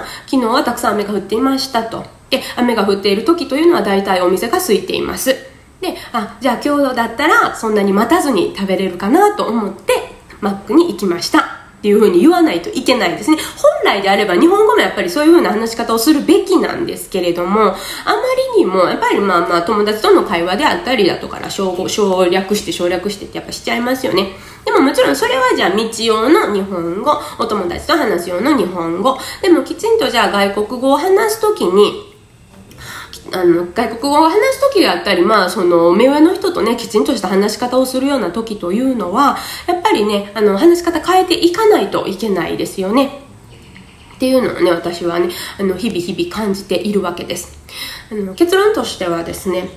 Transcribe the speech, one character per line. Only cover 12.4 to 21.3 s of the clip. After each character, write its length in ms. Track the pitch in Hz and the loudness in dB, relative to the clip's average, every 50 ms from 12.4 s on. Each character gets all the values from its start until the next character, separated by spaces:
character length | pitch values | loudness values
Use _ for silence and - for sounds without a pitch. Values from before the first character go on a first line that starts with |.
な 100 | 330 277 | 4 2
い 120 | 180 170 - | 2 -2 -4
と 60 | - | -6
い 140 | - - - | -6 -2 0
け 140 | - 254 | 0 2
な 80 | 226 196 | 2 0
い 60 | 175 | -2
で 120 | 160 - - | -2 -2 0
す 60 | 311 | 0
ね。 80 | 311 | 0
本 460 | 311 - - - - - 587 - - 466 | 0 -2 -6 -4 2 2 2 2 2 2
来 180 | 311 233 202 | 0 0 2
で 80 | 196 190 | 2 2
あ 60 | 202 | 2
れ 100 | 220 208 | 2 2
ば 80 | 185 175 | 2 4
日 140 | 202 277 | 4 4
本 180 | 339 392 415 427 | 6 6 6 4
語 80 | 427 480 | 4 4
も 60 | 392 | 4
や 100 | 226 190 | 2 2
っ 60 | - | 0
ぱ 80 | 208 185 | -4 -4
り 60 | 175 | -2
そ 120 | - 294 | -2 2
う 40 | 302 | 4
い 40 | 311 | 6
う 40 | 339 | 6
ふ 40 | |
う 40 | 330 | 6
な 100 | 240 185 | 6 2
話 220 | 208 220 226 226 - | 0 0 -2 -2 -4
し 20 | |
方 180 | - 233 - 226 | -4 -2 -2 0
を 60 | 226 | 2
す 120 | 226 311 | 2 2
る 120 | 311 285 214 | 2 2 4
べ 200 | - 339 403 381 | 4 4 2 4
き 140 | - - | 2 2
な 160 | 285 208 170 - | 2 2 0 -2
ん 140 | - 170 | -4 -6
で 100 | - - | -6 -6
す 140 | - - - | -8 -8 -6
け 100 | - 185 | -4 -2
れ 100 | 180 175 | -2 -2
ど 140 | 170 175 175 | -2 -2 -2
も、 160 | 180 202 220 | 0 2 2
あ 40 | 214 | 2
ま 80 | 190 190 - - - - - - - 427 427 508 508 523 508 523 523 480 | 2 0 -2 -8 -12 -12 -6 -4 -2 -2 0 0 0 0 0 -2 2 2
り 80 | 403 285 | 2 2
に 20 | |
も、 200 | 190 - 285 262 | 2 2 2 2
や 100 | - - | 2 0
っ 40 | - | -2
ぱ 100 | 453 480 | -2 0
り 100 | 381 208 | 0 0
ま 180 | 202 196 180 | 0 2 2
あ 40 | 170 | 0
ま 160 | 170 175 180 | 0 0 0
あ 40 | 170 | 0
友 240 | 170 233 220 208 208 | 0 0 -2 0 0
達 160 | 208 220 214 | -2 -2 0
と 100 | - 370 | 2 4
の 120 | 392 269 185 | 4 4 2
会 200 | - 196 170 170 | 0 -2 -2 -2
話 140 | 175 185 | -2 0
で 80 | 214 302 | 0 0
あ 120 | 262 190 | 0 0
っ 60 | 175 - | -2 -2
た 120 | 240 262 | -2 0
り 100 | 226 202 | 2 2
だ 120 | - - - | 0 0 -2
と 80 | - | -6
か、 200 | - | -10